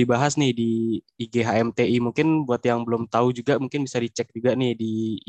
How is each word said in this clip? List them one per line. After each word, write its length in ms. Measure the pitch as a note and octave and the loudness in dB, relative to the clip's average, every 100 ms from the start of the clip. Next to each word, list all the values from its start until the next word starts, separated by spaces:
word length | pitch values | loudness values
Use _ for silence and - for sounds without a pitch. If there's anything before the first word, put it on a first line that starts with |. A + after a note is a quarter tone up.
dibahas 320 | B2 A#2+ C#3+ | 4 2 2
nih 160 | D3 C#3 A#2 | 2 0 2
di 160 | A#2 A2+ A2+ A2 - - | 0 0 0 -4 -6 -12
I 80 | A2+ | -4
G 160 | A#2+ A2+ | -2 2
H 160 | G#2+ | 2
M 80 | A#2 | 2
T 160 | A2 A#2 | 2 2
I. 160 | A#2+ | 2
Mungkin 400 | A#2+ A#2 D#3 D#3 | 0 0 2 2
buat 220 | C#3 A#2+ B2 | 0 -2 0
yang 160 | A#2 | 0
belum 240 | A#2 A#2 A2+ | 0 -4 -2
tahu 320 | A#2 B2 B2 | 0 2 0
juga 240 | A#2+ C3 | -2 -2
mungkin 240 | C3 D3 C3+ | -2 -4 -4
bisa 160 | B2 | -4
dicek 320 | A#2 - A2+ | -4 -4 -8
juga 240 | A2+ A#2+ B2 | -2 0 2
nih 160 | B2+ | 0
di 480 | A2+ A2+ A2 A2 G#2+ | -2 -2 -2 -4 -4